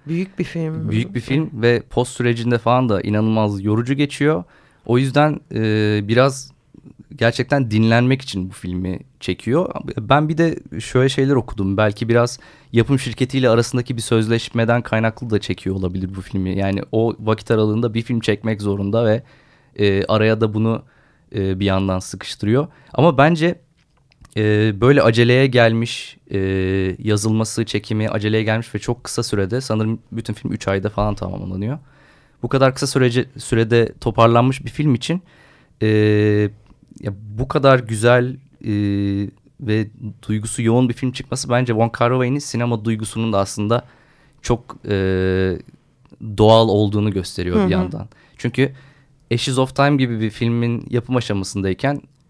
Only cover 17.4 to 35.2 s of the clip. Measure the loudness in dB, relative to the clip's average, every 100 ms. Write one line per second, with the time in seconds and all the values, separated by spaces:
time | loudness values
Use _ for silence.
17.4 | 0 0 2 0 -2 -2 -4 -2 -2 -2
18.4 | -2 -4 -2 -2 -2 0 2 0 -2 _
19.4 | _ _ _ -2 0 2 0 2 2 2
20.4 | 0 0 -2 -2 -8 _ _ _ _ -4
21.4 | -2 0 0 2 0 -2 -6 -12 -12 -6
22.4 | 0 0 0 -8 -8 2 2 4 2 2
23.4 | 0 -2 _ _ _ _ _ _ -10 -2
24.4 | 2 2 2 4 4 6 6 4 4 4
25.4 | 4 4 4 4 -2 -6 -14 -20 _ -4
26.4 | 0 0 0 0 -2 -4 -2 0 2 0
27.4 | -2 -4 -4 -4 -4 -2 -2 -2 0 0
28.4 | 0 -2 -4 -8 -6 -6 -6 -6 -2 -2
29.4 | -2 -2 -2 -2 -2 -4 -8 -10 -8 -8
30.4 | -8 -6 -2 -2 -2 -2 -2 -2 -6 -8
31.4 | -8 -6 -6 -8 -12 _ _ _ _ _
32.4 | -4 2 2 2 -2 2 2 2 -2 -8
33.4 | -2 0 4 2 2 -2 -2 4 6 6
34.4 | 4 0 -6 -2 0 0 0 -4